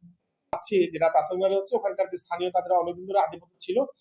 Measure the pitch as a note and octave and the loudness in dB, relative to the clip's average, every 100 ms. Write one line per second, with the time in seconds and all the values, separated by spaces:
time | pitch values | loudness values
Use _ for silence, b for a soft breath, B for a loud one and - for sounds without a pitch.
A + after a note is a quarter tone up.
0 | F3 _ _ _ _ - - G3 E3+ D#3+ | -20 _ _ _ _ -10 -2 0 0 2
1 | D#3+ D#3+ D3+ F#3 F#3+ G3 G3 A#3 G3 G3 | 2 2 0 0 2 2 0 -2 0 -2
2 | F#3 F3+ - F3 F3+ F3+ F3+ F3+ E3+ F3 | -2 -4 -8 -4 -2 0 2 2 2 -4
3 | F#3+ G3 D#3+ E3+ - _ - G#3 C#4+ - | -2 0 0 -2 -18 _ -4 0 -2 -4